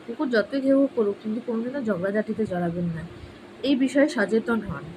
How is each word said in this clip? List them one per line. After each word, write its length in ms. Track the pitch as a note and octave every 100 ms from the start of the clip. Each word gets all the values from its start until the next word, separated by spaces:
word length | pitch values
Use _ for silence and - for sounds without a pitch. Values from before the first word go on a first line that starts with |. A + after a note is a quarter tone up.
কুকুর 240 | - A#3 D4+
যতই 300 | A3+ G3+ C#4
ঘেউ 180 | C4+ C#4
ঘেউ 100 | C#4 -
করুক, 200 | G#3 G3+
কিন্তু 180 | A3 A3 -
কোনোদিনও 340 | A3+ A#3+ C#4+ A3
ঝগড়াঝাটিতে 540 | F3+ F#3+ G#3 G#3+ G#3+ G#3
জড়াবেন 400 | F3+ F3 E3+ F3 D#3+
না। 60 | E3+ - - - - -
এই 120 | C4 B3
বিষয়ে 320 | C4 C#4+ D4
সচেতন 520 | B3+ G3 A3 A3 A3+ G3
হন 160 | C#3+ D3+